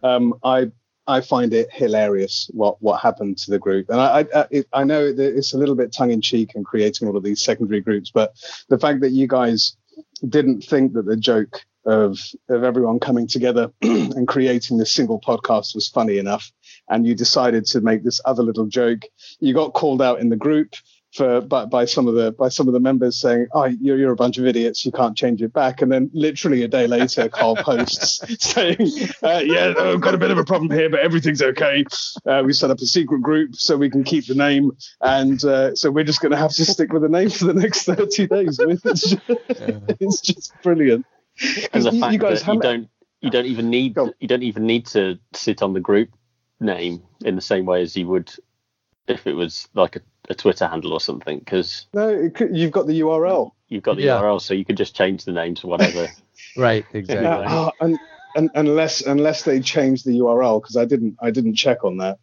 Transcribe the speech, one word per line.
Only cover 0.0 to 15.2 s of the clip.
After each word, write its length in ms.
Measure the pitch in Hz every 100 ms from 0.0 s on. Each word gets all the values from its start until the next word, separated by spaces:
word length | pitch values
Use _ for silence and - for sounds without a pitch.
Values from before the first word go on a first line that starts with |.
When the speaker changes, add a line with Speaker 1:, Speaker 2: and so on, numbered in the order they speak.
Speaker 1:
um, 320 | 127 127 120 120
I, 300 | 131 131 127 - _ _ -
I 140 | 131
find 340 | 123 127 120
it 140 | 113 113
hilarious 760 | - 120 107 104 101 95 - -
what, 300 | 113 104 -
what 180 | 110 101
happened 380 | 117 110 104 98
to 120 | -
the 60 | 98
group, 280 | 101 95 95
and 120 | 117
I, 60 | 135 135
I, 200 | 151 151
I, 60 | 143
it, 160 | 143 135
I 100 | 135
know 280 | 139 151 147
that 240 | 131 139 127
it's 180 | 135
a 40 | 131
little 180 | 143 135
bit 160 | 120
tongue 180 | - 127
in 100 | 113
cheek 360 | 107 117 110 -
and 80 | 101
creating 400 | 113 107 104 107
all 100 | 101
of 60 |
these 180 | 98 104
secondary 400 | - 110 110 104
groups, 300 | 98 104 95
but 240 | - 107 _ - - -
the 100 | 135
fact 220 | 151 143
that 80 | 135
you 180 | 131 135
guys 480 | 127 120 113 - - _ - - - 131
didn't 340 | 147 135 117
think 300 | - 143 135
that 120 | 104 101
the 100 | 110
joke 440 | 110 113 104 - - _ -
of, 320 | 107 104 98 - - _
of 160 | 123
everyone 340 | 123 123 120 117
coming 280 | - 123 113
together 420 | 127 123 120 117 _
<clears throat> 60 |
and 440 | 214 226 - 135 123
creating 520 | 139 131 123 - 117
this 140 | 110
single 280 | - 123 110